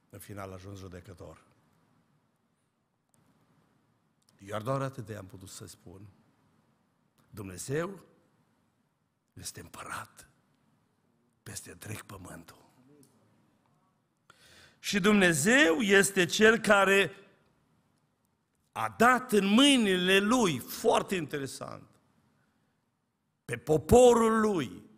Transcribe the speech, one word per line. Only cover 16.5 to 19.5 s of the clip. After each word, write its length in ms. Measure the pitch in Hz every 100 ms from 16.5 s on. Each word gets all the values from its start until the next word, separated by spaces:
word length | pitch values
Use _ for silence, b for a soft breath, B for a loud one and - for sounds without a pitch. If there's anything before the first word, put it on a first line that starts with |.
| 226
care 540 | 220 202 190 196 180 - - _ _ _ _ _ _ _ _ _ _ _ _ _ _
a 240 | 107 110 104
dat 340 | 233 247 247
în 140 | 208
mâinile 720 | 196